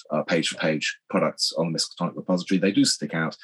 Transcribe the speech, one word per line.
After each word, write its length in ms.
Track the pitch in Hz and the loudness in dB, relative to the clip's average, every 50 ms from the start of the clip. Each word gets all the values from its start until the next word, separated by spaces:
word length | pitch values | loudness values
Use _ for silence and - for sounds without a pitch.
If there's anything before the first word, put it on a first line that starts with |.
| - - | -8 -4
uh, 120 | 76 76 73 | -2 -2 0
page-for-page 760 | - 87 82 - - - - - 80 78 76 - - - - _ - | 2 2 2 0 0 -2 -2 0 0 0 0 -2 -4 -6 -6 _ -4
products 440 | - 92 92 87 - - - - - | 0 0 0 0 0 0 -2 -2 0
on 140 | - 85 82 | 0 -2 0
the 60 | 80 | -2
Miskatonic 380 | - - - - - 87 87 - | -2 -4 -4 -4 -4 -4 -4 -4
repository. 420 | - - - 92 90 - - 98 | -4 -2 0 0 0 2 0 2
They 140 | 92 95 98 | 2 2 4
do 120 | 101 139 - | 4 4 4
stick 300 | - - - - - - | 4 2 -2 -4 -4 -2
out, 240 | 82 80 78 - - | -2 -4 -4 -4 -8